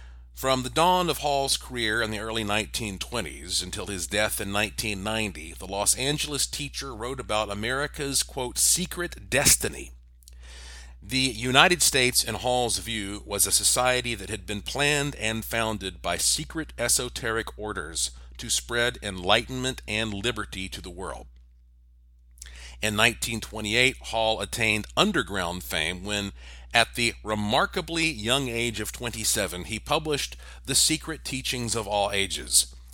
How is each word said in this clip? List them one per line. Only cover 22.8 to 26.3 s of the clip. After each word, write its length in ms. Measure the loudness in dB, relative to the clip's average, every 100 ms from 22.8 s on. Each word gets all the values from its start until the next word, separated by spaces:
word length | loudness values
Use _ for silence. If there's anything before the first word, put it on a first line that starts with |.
In 140 | -2 4
nineteen 460 | 4 4 -2 -4
twenty-eight, 560 | -6 -4 2 4 4 2 -2
Hall 360 | 2 2 2
attained 460 | -2 0 2 2 0 4
underground 680 | 4 4 0 -2 -2 -4
fame 400 | -4 -2 0 -2
when, 280 | -2 -2 -2